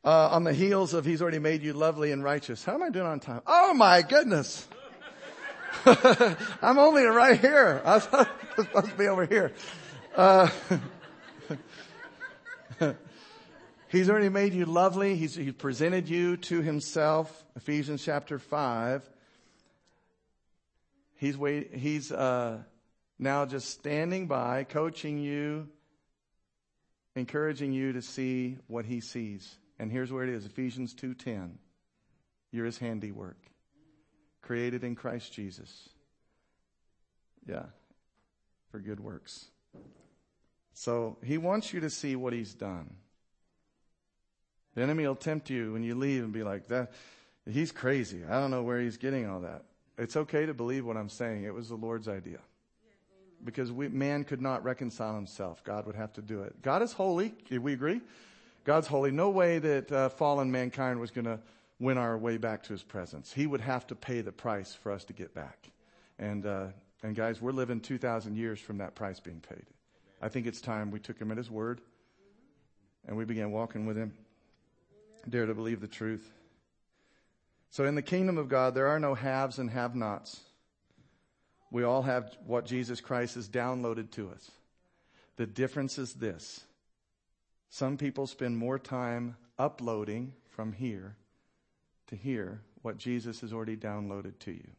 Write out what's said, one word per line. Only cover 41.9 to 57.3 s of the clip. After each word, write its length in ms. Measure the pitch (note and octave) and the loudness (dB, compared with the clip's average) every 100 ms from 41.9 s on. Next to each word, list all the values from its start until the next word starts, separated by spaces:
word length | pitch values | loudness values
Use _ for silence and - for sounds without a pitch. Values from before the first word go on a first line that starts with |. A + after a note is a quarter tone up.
see 240 | - D3 C3 | -6 -6 -6
what 180 | B2+ | -4
he's 220 | A#2+ G#2 - | -6 -10 -10
done. 400 | G2+ F2+ D2+ F#2 _ _ _ _ _ _ _ _ _ _ _ _ _ _ _ _ _ | -10 -10 -12 -20 _ _ _ _ _ _ _ _ _ _ _ _ _ _ _ _ _
The 80 | - | -4
enemy 240 | C3 D#3+ C#3+ | -2 0 -2
will 100 | C3+ | -2
tempt 360 | E3 D3+ D3 | -4 -6 -6
you 220 | B2+ A2 | -6 -4
when 100 | A2 | -6
you 100 | A#2 | -6
leave 300 | A#2+ C#3 C3+ | -4 -2 -2
and 100 | A2+ | -4
be 100 | A2 | -6
like, 260 | G#2 G2 E2 | -6 -8 -4
"That, 240 | B2 B2 - - - _ _ - | -4 -4 -12 -20 -20 _ _ -6
he's 240 | A#2 D#3+ | -4 -4
crazy. 520 | - B2+ C#3 A2+ F#2 E2 | -4 -2 0 -2 -10 -4
I 120 | B2 | -2
don't 100 | C#3 | -2
know 140 | B2+ | -2
where 160 | A#2+ B2 | -2 -2
he's 180 | A#2+ G#2+ | -4 -6
getting 300 | C3 C3+ G#2+ | -6 -4 -6
all 140 | F#2+ | -8
that." 240 | F2 D#2 - _ _ - | -10 -14 -18 _ _ -10
It's 160 | A#2 D#3 | -4 -4
okay 320 | D3+ D3+ D#3 | -2 -2 -2
to 80 | C3 | -4
believe 300 | A#2+ C3+ A#2 | -4 -4 -4
what 120 | A2 | -6
I'm 120 | G2+ | -8
saying. 340 | - A#2 G#2+ | -8 -6 -6
It 100 | G2+ | -8
was 160 | G2+ A2+ | -10 -12
the 60 | A2+ | -10
Lord's 320 | A2+ A#2 G#2+ | -8 -8 -8
idea. 320 | G2 F2+ E2 _ _ _ _ _ _ _ _ - _ | -10 -10 -16 _ _ _ _ _ _ _ _ -20 _
Because 280 | A#2+ B2+ A#2+ | -12 -8 -6
we, 180 | A#2+ C#3+ | -6 -6
man 340 | C3 C#3 D3 | -2 -2 -2
could 180 | C#3 C3+ | -6 -6
not 220 | C3+ B2+ | -4 -4
reconcile 520 | B2+ B2+ B2 - A2 G#2+ | -4 -6 -8 -8 -8 -8
himself. 480 | G2 - F#2+ E2 | -10 -10 -10 -10
God 220 | - G#2 G#2+ | -10 -8 -8
would 100 | G#2 | -10
have 180 | G#2+ | -10
to 80 | - | -12
do 200 | G#2 G#2+ | -10 -10
it. 200 | G2 - | -10 -8
God 200 | C3+ E3 | -2 0
is 120 | A#3 | 0
holy. 400 | - F#3+ F3 G#3+ | -2 -2 0 -2